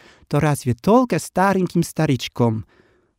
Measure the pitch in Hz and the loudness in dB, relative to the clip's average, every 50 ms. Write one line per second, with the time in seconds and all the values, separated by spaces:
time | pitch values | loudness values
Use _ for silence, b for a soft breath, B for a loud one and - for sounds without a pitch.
0 | b b b b b b - 143 156 151 143 - - 127 117 - - 190 220 254 | b b b b b b -2 0 0 0 -2 -2 -2 -4 -4 -2 0 2 4 4
1 | 254 240 190 160 - - - 180 185 196 190 190 180 - - 175 160 - - - | 4 2 -2 -4 -4 -4 -2 0 2 2 2 0 0 0 0 -2 -2 -2 -2 -2
2 | 156 147 135 117 - - - - 120 117 110 110 - _ _ _ _ _ _ _ | 0 0 0 -2 -4 -6 -4 -2 0 0 0 -4 -8 _ _ _ _ _ _ _
3 | _ _ _ | _ _ _